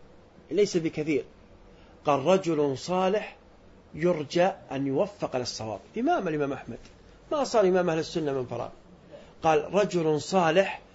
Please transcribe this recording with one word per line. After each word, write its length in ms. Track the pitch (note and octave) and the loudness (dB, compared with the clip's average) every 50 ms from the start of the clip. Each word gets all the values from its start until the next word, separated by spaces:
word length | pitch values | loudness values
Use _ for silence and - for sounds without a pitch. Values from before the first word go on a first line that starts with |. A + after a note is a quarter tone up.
| - - - - - - _ - - - | -20 -20 -20 -20 -20 -20 _ -20 -14 -4
ليس 260 | D3+ F#3 G#3 F#3+ - | 0 2 2 2 2
بكثير". 480 | F3+ D#3+ D#3+ - D#3+ D3+ D3+ D#3 B2+ - - - - - - - - - - - - - - - - - | -2 -2 -2 -4 -4 -2 0 0 0 -2 -4 -14 -20 -20 -20 -20 -20 -20 -20 -20 -20 -20 -20 -20 -6 0
قال: 220 | D3+ C#3+ C#3 C3 | 0 2 2 4
"رجل 520 | D#3 F#3 F#3+ F#3+ E3 E3 D3 D3 C#3+ C3+ B2 | 4 2 4 2 0 0 2 2 0 0 -4
صالح 580 | - - F3+ F#3 F#3 F#3+ G3 G#3+ - - - - - - - - - - - - - - - | -4 -4 -2 0 2 2 0 0 -2 -4 -14 -20 -20 -20 -20 -20 -20 -20 -20 -20 -20 -18 -10
يرجى 560 | D3+ D#3 F3 F3 D#3 D3 C3 - E3 F3 G3 F#3+ - - - C3+ | -2 0 0 0 0 -4 -2 2 2 2 2 2 -4 -10 -8 -6
أن 140 | C#3 C#3 | -4 -2
يوفق 500 | C#3 C3 C#3+ F#3+ C#4+ - - - D3 - | 0 0 0 0 -2 -2 -6 -8 -4 -4
للصواب". 440 | B2+ B2 - - - G#2+ A2 G#2 G2 - - - G#3+ | -4 -4 -4 -6 -8 -8 -8 -8 -10 -12 -10 -8 -4
إمام 300 | A#3+ D4+ F4+ D#4+ G3+ F3 | 0 0 0 0 0 -2
الإمام 240 | D#3 D3+ D3 C#3 C3+ | -2 -2 -2 -2 -4
أحمد 260 | B2 - - A2+ - - - - - - - - - - - D#4+ | -6 -8 -12 -14 -14 -16 -20 -20 -20 -20 -20 -20 -20 -10 -6 -2
ما 120 | D4+ C4 | -2 -2
صار 240 | - - A#3 G3+ F#3 | 2 2 4 4 4
إمام 220 | F#3 F#3 F3+ F3+ | 4 2 2 2
أهل 80 | D#3+ D#3+ | 0 -2
السنة 340 | D#3 - - F3 D#3+ C#3+ C3+ | -2 -4 -4 -4 -2 -2 -2
من 140 | C3+ B2+ | -2 -4
فراغ. 220 | G#2+ A#2+ A#2 A#2 A2 - - - - - - - - - - - - - - - | -4 -6 -8 -8 -10 -12 -18 -20 -20 -20 -20 -20 -20 -20 -20 -20 -20 -20 -2 0
قال: 320 | E3 D#3 D#3 - - D#3 | 2 2 2 2 0 0
"رجل 460 | G3 G#3 F3 E3 F3 D#3+ D#3 D#3 D3 | 0 0 2 0 0 0 0 0 0
صالح 600 | C#3+ - F#3+ F#3+ F3 D#3+ D#3 F#3 G3 - - - - - | -2 0 0 2 2 4 4 4 2 2 -2 -10 -14 -20